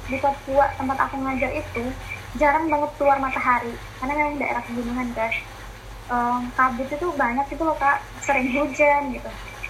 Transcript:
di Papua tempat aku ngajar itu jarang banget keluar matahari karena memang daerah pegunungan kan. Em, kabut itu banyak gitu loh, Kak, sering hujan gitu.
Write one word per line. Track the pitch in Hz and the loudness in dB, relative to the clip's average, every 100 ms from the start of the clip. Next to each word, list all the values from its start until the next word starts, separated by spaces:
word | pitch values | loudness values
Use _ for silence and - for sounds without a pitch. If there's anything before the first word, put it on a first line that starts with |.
di | - 262 | -6 0
Papua | 277 277 - 269 285 | 0 0 0 4 4
tempat | - 262 269 | 2 -2 0
aku | 269 269 | 0 0
ngajar | 262 262 262 | -2 0 -2
itu | 302 - 240 240 262 - - - | -2 -6 -6 -6 -6 -8 -10 -8
jarang | 240 294 302 330 | 2 4 4 4
banget | 294 294 - | 2 0 2
keluar | 277 277 | 4 4
matahari | 262 247 254 240 233 233 - - | 2 0 2 2 2 -8 -12 -8
karena | 254 | -4
memang | 294 294 294 | 0 0 0
daerah | 254 240 | -2 -2
pegunungan | 240 240 233 247 247 | -4 -6 -4 -2 -4
kan. | 233 226 - - - - - - - - | -2 -2 -2 -6 -14 -14 -14 -14 -14 -4
Em, | 247 240 247 247 | 0 2 0 -2
kabut | - 262 247 262 | 2 2 2 -4
itu | 294 349 | -2 -2
banyak | 285 240 247 277 | 0 0 2 -2
gitu | 285 | 0
loh, | 320 | 0
Kak, | 302 277 277 - - | 2 4 2 -2 -10
sering | - 277 254 | 0 0 2
hujan | 254 294 262 294 285 277 | 0 0 4 6 6 2
gitu. | 233 233 202 - - - | -6 -8 -12 -12 -12 -12